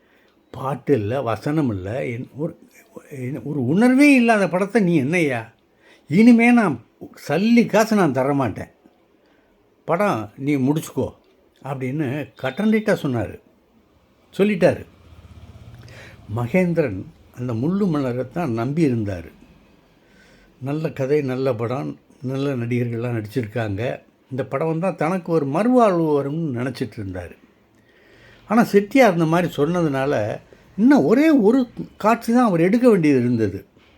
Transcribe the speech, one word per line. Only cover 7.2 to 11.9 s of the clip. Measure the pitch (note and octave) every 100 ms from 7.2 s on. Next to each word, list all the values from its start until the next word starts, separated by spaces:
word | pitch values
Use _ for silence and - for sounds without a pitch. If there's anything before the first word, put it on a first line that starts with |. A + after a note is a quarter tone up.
| -
சல்லி | D3 A3 A#3+ G#3
காசு | G#3 G#3+ G#3
நான் | E3
தரமாட்டேன். | B2+ C3+ C#3 B2 F2 F2+ _ _ _ _ _ _ _ _ _ _ _
படம் | - E3+ G#3 A#2+ G#2+ -
நீ | C3+ C#3+
முடிச்சுக்கோ" | B2+ D#3 - C3+ G#2 - _ _ _ _
அப்படின்னு | C3+ C3+ B2+